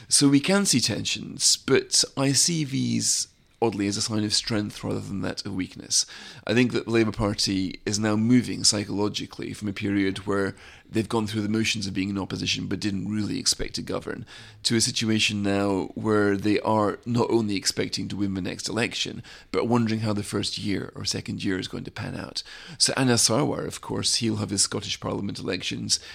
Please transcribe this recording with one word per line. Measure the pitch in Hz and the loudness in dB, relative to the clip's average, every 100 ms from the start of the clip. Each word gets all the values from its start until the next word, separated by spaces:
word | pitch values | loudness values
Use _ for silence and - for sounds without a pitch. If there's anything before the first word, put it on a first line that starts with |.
| - | 0
So | - 143 | 4 6
we | 139 | 6
can | 160 196 196 | 6 4 4
see | 127 | 2
tensions, | 113 104 104 107 - - - - | 2 0 -2 -4 -6 0 2 2
but | - 131 - - - | 4 2 4 2 2
I | - 139 | 0 2
see | 131 - 165 | 4 2 0
these | 139 131 123 117 110 - - _ _ _ | -2 -2 0 0 0 0 -2 _ _ _
oddly | 117 104 101 | 0 2 0
as | 104 | 0
a | |
sign | 107 107 | -2 0
of | 104 | 2
strength | - - 110 104 - | 0 0 -2 -2 -6
rather | 107 104 | -6 -4
than | 104 98 | -6 -6
that | 98 - 107 | -4 -6 -6
of | |
weakness. | 98 92 - - - - - - - - | -4 -6 -8 -2 0 0 -8 -16 -8 2
I | |
think | 113 123 | 4 4
that | 113 | 2
the | - | 2
Labour | 113 110 | 4 4
Party | 101 104 104 - 95 92 - - | 2 0 0 0 0 -2 -4 -2
is | 104 | 0
now | 110 107 | 2 2
moving | 113 123 98 90 | 6 4 4 2
psychologically | 92 104 98 98 104 101 98 - - | 2 2 0 0 -2 -2 -8 -8 -10
from | - 104 | -6 -6
a | |
period | 95 107 101 98 98 101 | -2 0 2 2 0 -2
where | 98 95 - - - - | 0 0 -4 -14 -20 -4
they've | 107 104 | -2 0
gone | 117 107 | 0 0
through | 110 | -2
the | 104 | 0
motions | 110 113 107 98 | 0 0 -2 -2
of | |
being | 92 98 | -2 -2
in | 98 | -2
opposition | 95 - - - 101 | -4 -4 -2 -2 -2
but | 98 | -2
didn't | 104 98 104 | -2 -2 -2
really | 107 101 - | -4 -2 -2
expect | - - 101 | -2 -2 -4
to | - | -6
govern, | - - - - - - - - | -6 -6 -6 -10 -12 -16 -20 -6
to | - 117 | 0 2
a | |
situation | 117 110 110 110 - 104 | 2 0 0 2 2 0
now | 101 98 101 95 73 | 0 2 2 0 -2
where | - 110 107 101 98 | -4 2 4 4 2
they | 104 104 | 2 2
are | - 110 104 - | 2 2 2 0
not | - 120 - | -2 0 4
only | 117 107 98 | 4 2 0
expecting | - - 107 - 95 | -2 -2 -2 -4 -6
to | 95 | -2
win | 101 | -2
the | 95 | -2
next | 87 - - | -4 -6 -4
election, | 110 120 - - - - - - | -2 -2 -2 -6 -8 -14 -20 -4
but | - 113 | -2 2
wondering | 120 110 110 | 2 2 0
how | 110 | 0
the | 104 | -2
first | 101 101 95 - | -2 -2 -2 -4
year | 104 90 - | -2 -2 -4
or | 101 | -6
second | 101 107 - 101 | -4 -4 -4 -4
year | 101 92 | -2 -2
is | - | -4
going | 92 | -8
to | - | -10
pan | - 95 | -8 -8
out. | 92 - - - - - 156 | -8 -8 -10 -10 -14 -14 0
So | - - | 0 4
Anas | 131 117 - | 4 4 4
Sarwar, | 117 147 - - | 4 2 -2 -6
of | - | -8
course, | - 107 101 - | -6 -2 0 0
he'll | 113 107 | 0 0
have | 101 | -2
his | 98 | 0
Scottish | - 110 - - | 0 0 -6 -6
Parliament | - 104 101 95 | -4 -4 -6 -6
elections | 90 95 - 120 101 - - | -4 -4 -4 -6 -2 -2 -4